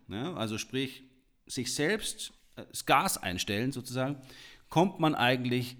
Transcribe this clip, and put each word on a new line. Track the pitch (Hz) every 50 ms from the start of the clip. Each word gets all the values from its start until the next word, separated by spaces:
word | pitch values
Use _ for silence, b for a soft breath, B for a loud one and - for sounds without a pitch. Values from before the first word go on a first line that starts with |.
| _
ja, | - 90 104 135 175 175
also | - 113 107 - 139
sprich | - - - 131 135 - - - - - _ _ _ _ _ _ _
sich | - - - 120 - -
selbst, | - 147 165 214 214 - - - - - - - _ _ _ _
äh, | - - -
das | - - -
Gas | - 143 139 170 - - -
einstellen | - 95 87 90 - - 101 104 123 135 135
sozusagen, | 127 117 - 123 127 127 135 143 131 B B B B B B B B B _
kommt | - 160 160 202 - -
man | 160 156 147
eigentlich | - 120 123 131 127 123 123 123 127 123 123 - -